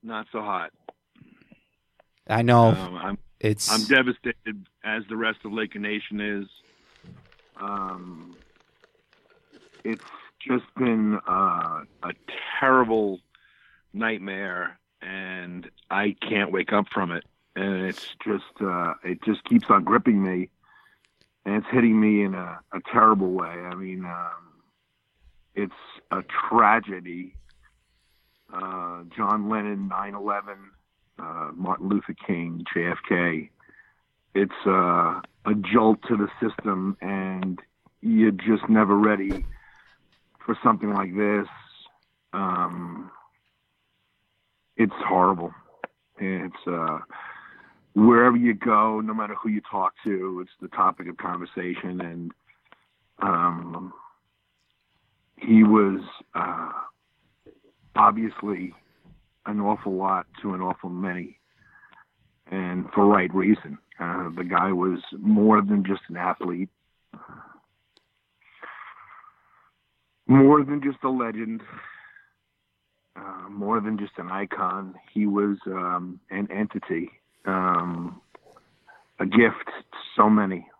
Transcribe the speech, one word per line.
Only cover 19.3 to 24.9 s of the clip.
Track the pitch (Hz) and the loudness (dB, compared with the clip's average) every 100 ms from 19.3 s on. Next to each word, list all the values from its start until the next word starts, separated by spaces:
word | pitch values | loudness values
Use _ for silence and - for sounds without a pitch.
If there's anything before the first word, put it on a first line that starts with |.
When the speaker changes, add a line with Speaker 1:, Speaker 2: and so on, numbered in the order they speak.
| 104 - | -4 2
Speaker 1:
keeps | 120 - | 2 6
on | 101 | 4
gripping | 90 110 123 104 | 6 2 4 2
me, | 98 90 92 _ _ _ _ _ _ _ _ _ 98 | 2 -2 -6 _ _ _ _ _ _ _ _ _ -4
and | 104 | -4
it's | - | 0
hitting | 127 117 110 | 4 6 6
me | 107 104 | 4 4
in | 101 | 2
a, | 92 87 82 _ | -2 -10 -14 _
a | 95 - | -12 -2
terrible | - 110 104 95 | 6 8 8 2
way. | 92 85 | -2 -4
I | 87 90 92 | -8 -12 -10
mean, | 95 92 90 | -10 -10 -10
um, | 87 87 - 87 _ _ _ _ | -10 -10 -12 _ _ _ _ _